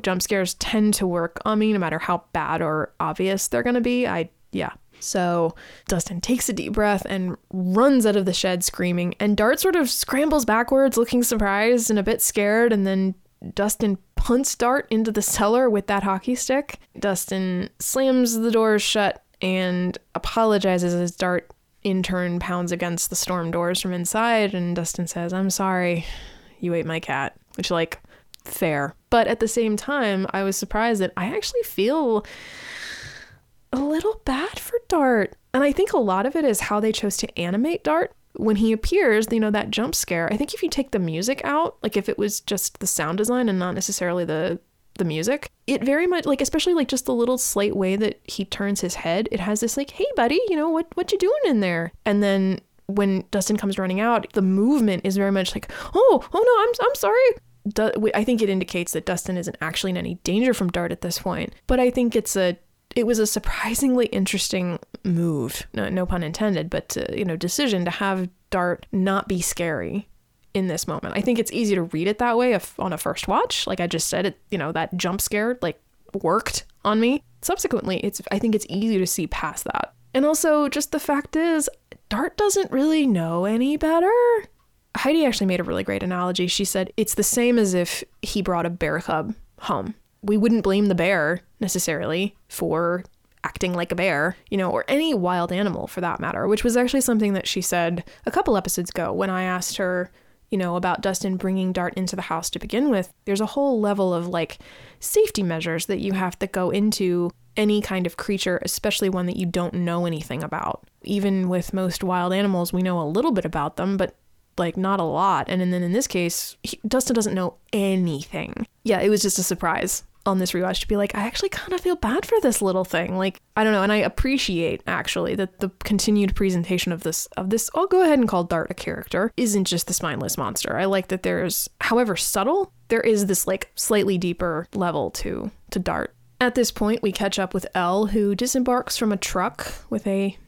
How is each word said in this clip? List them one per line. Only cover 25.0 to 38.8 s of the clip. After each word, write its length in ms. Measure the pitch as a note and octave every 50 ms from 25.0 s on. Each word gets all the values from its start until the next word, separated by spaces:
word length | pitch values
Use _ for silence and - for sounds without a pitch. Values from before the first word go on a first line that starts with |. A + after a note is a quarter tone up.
| F3
says, 260 | E3 - F3 E3+ F3 F3+
"I'm 160 | F#3 G3 F#3+
sorry, 560 | F#3 - G3 F#3+ F#3 F3+ F3+ F3 F3 E3 E3 - - - - - - - - - - _
you 160 | - F3 E3+
ate 100 | E3 D3+
my 140 | D#3 D#3+ D#3+
cat," 360 | - - C3+ C3+ C#3 - - - _ _ -
which, 160 | - F3+ -
like, 280 | F#3 E3 E3 E3 - - - - - - _ _ - - _
fair. 480 | - - - - E3 D3+ C#3+ C#3+ D#3 - - _ _
But 160 | - A#3 A3
at 140 | - A#3 -
the 80 | A3+
same 300 | A3 - A#3+ A3+ G#3+ G#3+
time, 500 | G#3 - - C#4+ C#4+ A#3+ G#3 G3 F#3+ F#3+ -
I 140 | - F#3+ G3
was 120 | G3 F#3+
surprised 460 | - G#3 - - G#3+ A3+ A#3 A3+ G3+
that 100 | F#3 F3 -
I 180 | - F3+ A3 E4+
actually 280 | G#4+ - - - A#4+ G#4+
feel 600 | - - - G3 A#3 D4 E4 D4 A#3+ A3 G#3 G#3 - - - - - - - - - - - - - - - - - - - - - - _ _ _ _ _ _ _ -
a 60 | B3+
little 420 | C#4 C#4+ D#4 D#4+ E4 G#4+ A4 - -
bad 340 | - C4 C4+ E4 A4 - -
for 180 | - - - A#4+ - _
Dart. 460 | F#4+ D#4+ C#4 C4 A#3+ G#3+ F#3+ - - _ _ _ -
And 80 | C4 C#4
I 80 | D4
think 200 | C#4 - G4 A4
a 60 | -
lot 300 | E4+ A3+ G3 F#3 F#3+ G#3
of 80 | C4+ C#4+
it 100 | E4 D4+
is 140 | C4 G#3 -
how 200 | - - G#3 G#3
they 120 | G#3+ A3
chose 260 | G#3+ - - G3+ -
to 220 | - - - - -
animate 440 | E3+ F3 F#3 G#3 B3 D#4+ F4 - -
Dart. 300 | D4+ D4+ E4 - - - _ _ _ _
When 240 | - G#3 A3 G#3+
he 140 | G3 A3+ A3
appears, 540 | A3 A3